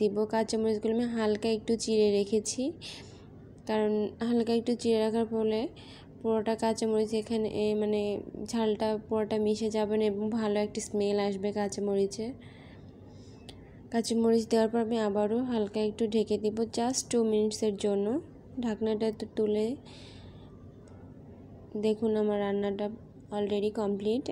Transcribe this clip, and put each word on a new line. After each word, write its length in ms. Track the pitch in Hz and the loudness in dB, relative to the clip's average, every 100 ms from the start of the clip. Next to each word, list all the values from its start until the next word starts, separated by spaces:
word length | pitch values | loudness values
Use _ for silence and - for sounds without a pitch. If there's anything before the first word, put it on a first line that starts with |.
দিব। 160 | 214 202 214 | 2 2 0
কাঁচামরিচগুলো 580 | 226 220 220 220 208 220 | 0 0 0 2 2 0
আমি 120 | 226 240 233 | 0 0 0
হালকা 320 | 214 208 226 | 0 2 0
একটু 240 | 220 214 226 | 0 0 0
চিড়ে 320 | - 220 214 202 | 2 4 6 4
রেখেছি, 440 | 196 220 214 - 269 339 - - - - - - - - - | 4 2 0 -2 -4 -4 -12 -14 -16 -18 -20 -20 -20 -12 -2
কারণ 260 | 220 214 214 208 - | 0 2 2 0 -2
হালকা 320 | 233 240 226 233 | 0 2 4 2
একটু 120 | 226 233 | 2 0
চিড়ে 180 | 233 220 | 2 4
রাখার 220 | 220 226 226 | 4 2 0
ফলে 280 | 226 220 220 277 - - - - - | 2 2 2 -2 -6 -18 -18 -20 -4
পুরোটা 360 | 226 220 220 226 | 0 2 2 0
কাঁচামরিচ 480 | 226 220 226 214 214 | 0 2 2 2 2
এখানে, 340 | 220 214 226 214 - | 0 0 0 0 2
এ, 40 | 214 | 2
মানে 260 | 214 214 208 208 202 - - 214 | 2 2 2 0 -2 -6 -10 -4
ঝালটা 420 | 233 220 214 220 214 - | 0 2 2 0 -2 -2
পুরোটা 280 | 220 208 220 | -2 0 2
মিশে 300 | 214 214 220 | 2 2 0
যাবে 240 | 214 208 214 | 0 2 2
না 60 | |
এবং 200 | 214 202 214 | 2 2 0
ভালো 260 | 226 214 208 | 0 2 2
একটা 220 | 208 214 | 0 -2
স্মেল 380 | - 208 202 208 | -4 0 2 2
আসবে 280 | 202 196 202 | 2 0 -2
কাঁচামরিচের। 800 | 202 202 202 202 196 196 202 220 269 - - - - - - - - - - - - - - - | 0 -2 -2 0 2 0 -2 -8 -10 -16 -20 -20 -18 -18 -18 -20 -20 -20 -18 -20 -20 -20 -20 -2
কাঁচামরিচ 540 | 233 226 226 226 226 220 | -2 2 2 4 4 4
দেওয়ার 180 | 226 220 | 4 4
পর 80 | 233 220 | 2 0
আমি 100 | 233 214 | 0 2
আবারও 300 | 202 208 233 | 2 2 2
হালকা 360 | 254 233 202 214 214 | 0 0 0 0 -2
একটু 160 | 208 226 | 0 2
ঢেকে 300 | 220 208 208 | 2 2 0
দিব 200 | 214 220 226 - | 0 0 -2 0
just 260 | 233 262 - | 0 -2 0
টু 100 | 240 | 2
মিনিটসের 500 | 220 214 214 208 220 202 | 4 4 2 2 0 0
জন্য। 300 | 208 202 202 277 - - - - | 0 2 0 -2 -4 -14 -12 -6
ঢাকনাটা 460 | 240 214 220 214 220 220 | -4 0 0 2 0 -2
তো 60 | 220 | -4
তুলে 320 | - 214 214 220 285 - - - - - - - - - - - - - - - - - - - 214 | 0 2 2 0 -2 -10 -18 -18 -18 -18 -18 -18 -18 -20 -20 -20 -18 -18 -18 -20 -20 -18 -18 -10 -2
দেখুন 260 | 214 214 226 214 | 0 2 2 2
আমার 220 | 208 208 | 2 2
রান্নাটা 460 | 202 202 202 202 208 220 - - - 208 | 0 0 -2 -2 -4 -6 -14 -20 -8 -4
already 340 | 202 208 214 214 | 0 0 0 0
কমপ্লিট। 420 | 208 202 202 233 302 | -2 0 0 0 -2